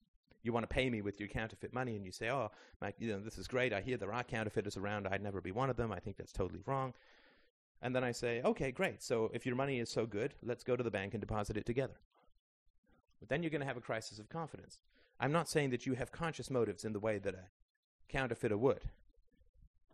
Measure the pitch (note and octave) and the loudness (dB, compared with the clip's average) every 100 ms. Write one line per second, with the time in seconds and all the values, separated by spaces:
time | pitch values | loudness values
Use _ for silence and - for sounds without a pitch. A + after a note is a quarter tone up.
0 | _ _ _ - A2+ A#2 A2 C3+ C3 A2+ | _ _ _ -6 0 2 2 2 4 4
1 | G2+ - G2+ A#2+ A2 - G#2 B2 B2+ G#2+ | 0 -2 -4 -2 -4 -6 -6 -2 -2 -4
2 | F#2+ - A2 C3+ G#2+ - - - G2 - | -6 -4 0 0 0 -4 -20 -8 -6 -4
3 | A#2 G2 G#2+ - F#2+ B2 B2+ G2 G2 B2 | -2 -2 -4 -8 -2 2 4 2 0 -2
4 | G2 A#2+ A#2+ A#2 G#2+ A2+ G2+ G2 G2+ G#2 | -2 -2 -2 0 0 0 -2 -2 -2 0
5 | F#2+ G2 G2+ G2 F2+ G#2 C3+ A#2+ A2+ F#2+ | 0 0 -2 -4 -2 0 0 2 0 -2
6 | G#2+ G2+ - - F#2 F2+ A2 C3+ C3 - | -6 -8 -8 -2 -2 -2 -4 -2 -2 -6
7 | - - - - _ _ _ - B2+ B2+ | -20 -20 -20 -20 _ _ _ -6 0 2
8 | B2+ A#2 A#2+ A#2 E3 A#3 C3+ C3 F#3 G#2 | 2 0 0 2 2 2 0 2 -2 -2
9 | - A#2 A2 A#2 B2 B2 C#3 B2+ A2+ - | 0 2 2 0 0 2 2 0 0 0
10 | A2+ G2+ C#3 - A2+ A#2+ - B2 A#2 G2 | 0 0 -2 -2 -4 -4 0 2 2 0
11 | G2 G#2+ G2+ G#2+ G#2 G#2 - B2 B2+ - | 0 -2 0 0 0 -2 0 0 0 -4
12 | _ _ _ - _ _ _ _ _ - | _ _ _ -20 _ _ _ _ _ -20
13 | _ - A#2+ C#3 E3 D3 C#3 B2 - A2+ | _ -14 -2 0 0 -2 -2 -4 -4 -4
14 | - G#2+ G#2+ E3 E3 - - - _ _ | -4 -12 -10 -6 -6 -8 -16 -20 _ _
15 | _ - C3 D#3+ D3+ D#3 C#3 A#2+ C3+ A#2+ | _ -2 2 2 4 2 4 2 0 -2
16 | B2 - E3 - B2 B2+ G#2+ F#2+ A2 G#2 | -2 -2 -4 -4 0 2 2 0 -2 0
17 | A2 G#2 G2 F#2 F#2 _ _ _ _ _ | 2 2 0 -4 -10 _ _ _ _ _
18 | - C#3 B2+ A#2 A#2 G#2 B2+ G#2 - - | -4 -2 0 2 2 6 6 4 0 -8
19 | - - - _ - - - _ _ | -20 -20 -20 _ -20 -20 -20 _ _